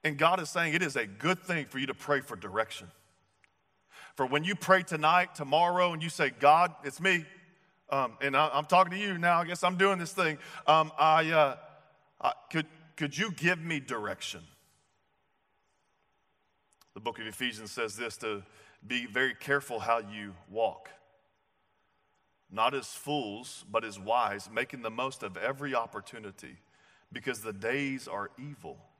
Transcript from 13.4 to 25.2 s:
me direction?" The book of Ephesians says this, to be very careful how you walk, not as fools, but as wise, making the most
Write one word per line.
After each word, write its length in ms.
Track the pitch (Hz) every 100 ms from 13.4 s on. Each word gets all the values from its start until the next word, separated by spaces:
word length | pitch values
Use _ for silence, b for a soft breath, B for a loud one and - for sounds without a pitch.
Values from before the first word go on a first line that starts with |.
| 170 180
me 220 | 165 156
direction?" 640 | 127 120 104 - - 92 82 _ _ _ _ _ _ _ _ _ _ _ _ _ _ _ _ _ _ _ _ _ _ _ _
The 80 | -
book 180 | 110 113
of 80 | 110
Ephesians 440 | 104 127 110 107
says 260 | - 113 104
this, 220 | 120 -
to 240 | 113 104 95 b b b 104
be 200 | 123 120
very 280 | 107 131
careful 460 | 117 - 143 - 117
how 160 | 113 117
you 380 | 101 107 104 90 90
walk, 400 | 104 110 - - - _ _ _ _ _ _ _ _ _ _ _ _ _ _ _
not 220 | 98 117
as 120 | 135 120
fools, 800 | - - 147 113 104 123 - -
but 100 | 110
as 160 | 113 101
wise, 520 | 98 120 113 101 98
making 300 | 110 131 131
the 80 | 113
most 320 | 113 131 135